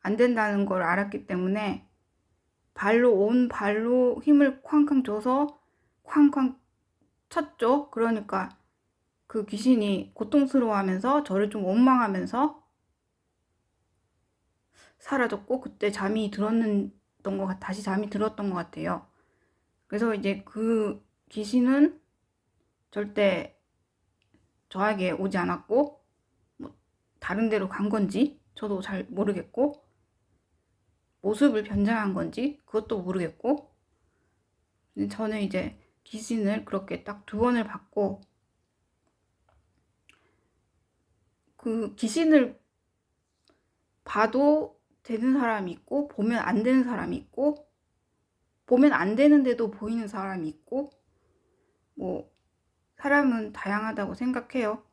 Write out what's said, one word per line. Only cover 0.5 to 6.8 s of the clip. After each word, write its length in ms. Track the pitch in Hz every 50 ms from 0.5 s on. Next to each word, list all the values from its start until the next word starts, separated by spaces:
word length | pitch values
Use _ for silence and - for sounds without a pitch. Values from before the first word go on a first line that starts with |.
| 202 202 202
걸 160 | 196 190 185
알았기 440 | 180 165 175 196 202 202 208 - -
때문에 640 | - 190 180 180 185 196 214 214 196 - - - _ _ _ _ _ _ _ _ _ _ _ _ _ _ _ _ _ _
발로, 400 | - 196 202 220 233 233 196 202
온 340 | 190 202 214 240 247 247 240
발로 720 | - - 208 202 208 214 226 240 247 254 247 247 240 240
힘을 400 | - 302 294 285 285 269 269 -
쾅쾅 420 | _ - 302 294 294 294 294 262 254
줘서 560 | 214 208 214 214 247 254 277 294 285 - _ _ _ _ _ _ _ _ _ _
쾅쾅 540 | - - 302 294 285 - 277 262 254 262 _ _ _ _ _